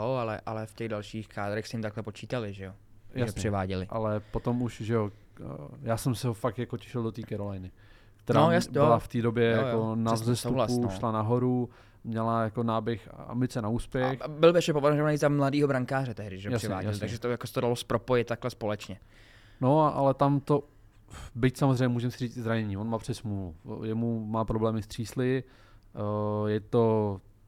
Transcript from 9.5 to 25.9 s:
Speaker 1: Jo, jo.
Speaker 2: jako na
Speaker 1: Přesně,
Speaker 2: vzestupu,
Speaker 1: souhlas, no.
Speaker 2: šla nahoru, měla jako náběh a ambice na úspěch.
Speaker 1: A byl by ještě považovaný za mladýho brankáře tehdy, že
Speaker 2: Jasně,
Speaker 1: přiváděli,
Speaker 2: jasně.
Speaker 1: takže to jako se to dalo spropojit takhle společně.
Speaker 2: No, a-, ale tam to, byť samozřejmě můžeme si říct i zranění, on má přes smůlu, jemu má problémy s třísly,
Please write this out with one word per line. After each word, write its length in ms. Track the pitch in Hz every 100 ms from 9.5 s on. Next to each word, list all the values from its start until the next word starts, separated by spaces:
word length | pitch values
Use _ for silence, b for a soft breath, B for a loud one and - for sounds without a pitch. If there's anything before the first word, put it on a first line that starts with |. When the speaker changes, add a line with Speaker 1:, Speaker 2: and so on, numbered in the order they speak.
Speaker 1:
Jo, 80 | 113
jo. 40 | 110
Speaker 2:
jako 280 | 113 110 113
na 160 | 113
Speaker 1:
Přesně, 120 | 113
Speaker 2:
vzestupu, 260 | 113 120 120
Speaker 1:
souhlas, 240 | 123 113 123
no. 120 | 120
Speaker 2:
šla 220 | 95 117
nahoru, 580 | 110 107 123 127 123 120 B B B
měla 400 | - 113 113 113
jako 200 | 110 110
náběh 460 | 117 113 110 110 -
a 100 | -
ambice 380 | - 120 127 131
na 80 | 107
úspěch. 520 | 117 - 135 127 131
Speaker 1:
A 60 | -
byl 260 | 151 165
by 40 | 175
ještě 160 | 165
považovaný 440 | 151 143 147 151 151
za 120 | 147
mladýho 380 | 143 139 143 143
brankáře 460 | 131 123 135 131
tehdy, 260 | 104 104 95
že 100 | 101
Speaker 2:
Jasně, 80 | 120 110
Speaker 1:
přiváděli, 240 | 95 98
Speaker 2:
jasně. 80 | 104
Speaker 1:
takže 200 | 104 117
to 100 | 123
jako 180 | 120 120
se 60 |
to 80 | -
dalo 140 | 120 120
spropojit 520 | - 117 - 127 117
takhle 220 | 117 123
společně. 500 | - 107 104 - 92 - B B B B B
Speaker 2:
No, 200 | 127 151
a-, 80 | 151
ale 240 | - 139
tam 260 | 131 139 143
to, 240 | - 143 - - - - - B B 117
byť 220 | 127 131
samozřejmě 300 | 143 127 127
můžeme 240 | 120 123
si 60 | -
říct 200 | 123 123
i 40 |
zranění, 360 | 113 113 107 98
on 120 | 110
má 80 | 113
přes 200 | - 113
smůlu, 380 | 107 101 92 82 - 110
jemu 420 | 110 113 117 113 107
má 200 | 113 110
problémy 360 | 113 110 110
s 60 | 101
třísly, 560 | - 107 - 127 131 - b b b b